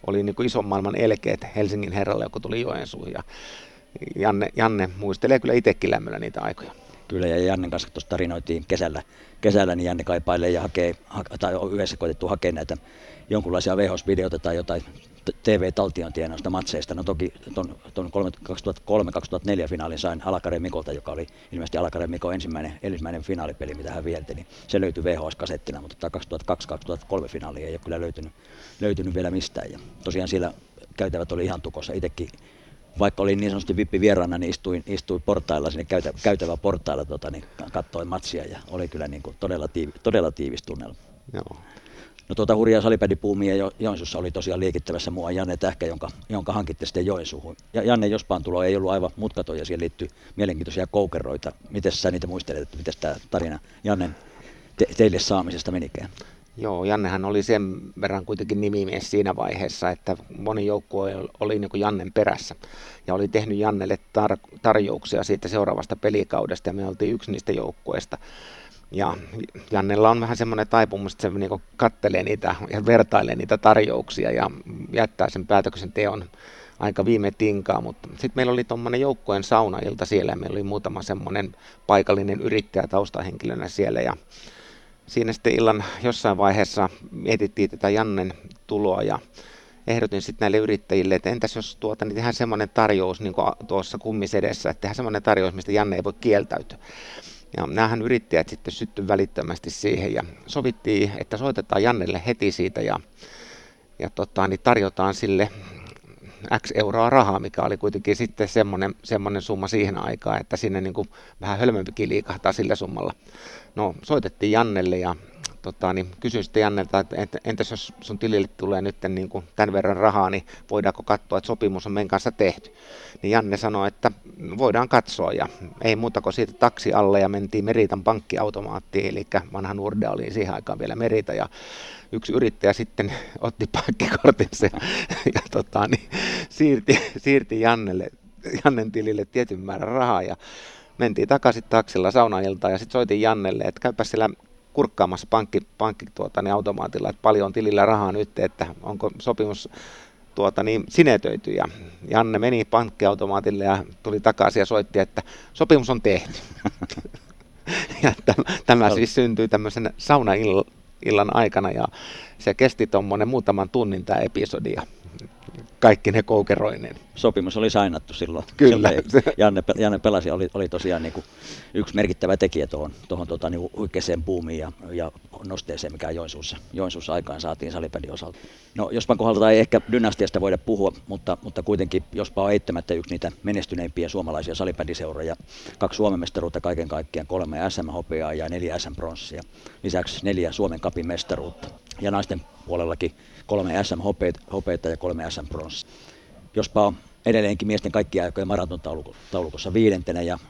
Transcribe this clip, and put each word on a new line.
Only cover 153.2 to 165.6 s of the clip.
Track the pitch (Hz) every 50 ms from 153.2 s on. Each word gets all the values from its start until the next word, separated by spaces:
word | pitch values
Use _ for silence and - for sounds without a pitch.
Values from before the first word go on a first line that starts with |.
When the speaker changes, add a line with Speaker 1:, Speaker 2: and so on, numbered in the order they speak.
| 98 98 98 98 98 107 101 101 98
Speaker 1:
ja | 98 98 98 - - - - -
tuli | 110 104 104
takaisin | - 113 110 - 101 104 - 113
ja | 95
soitti, | - 117 107 101 - - 101
että | 95 - - - - - - - - - -
sopimus | - 156 - 156 143 123 120
on | 127 113
tehty. | - 110 95 85 - - - - -
<laughs> | - - - - - - - - - - - - - - - - - - - - - - - - - - - - - - - -
Ja | 131 - - -
täm-, | - 104 - 131 - 190 - -
tämä | - 120 117 113
Speaker 2:
Oli. | 104 104
Speaker 1:
siis | 110 117 113 -
syntyi | 139 123 117 110 101 113
tämmöisen | 107 - 104 107 107 - 120 113 104 -
saunaillan | - - - 147 143 123 104 95 104 110 104 95 98 - - _ - - - - - - - 107 101 101 104 -
aikana | - 113 101 - 95 98 95
ja | - 57 - - - - - - - - - - -
se | - - 101 98
kesti | - 131 131 - - 113
tommonen | - - 98 101 101 98 104 107
muutaman | 117 131 123 101 - 101 98 95 90
tunnin | - 127 117 104 95 92 -
tää | - 98
episodi | - 110 104 - - - - - - - 55 50
ja | - - - - - - - - - - - - - - - - -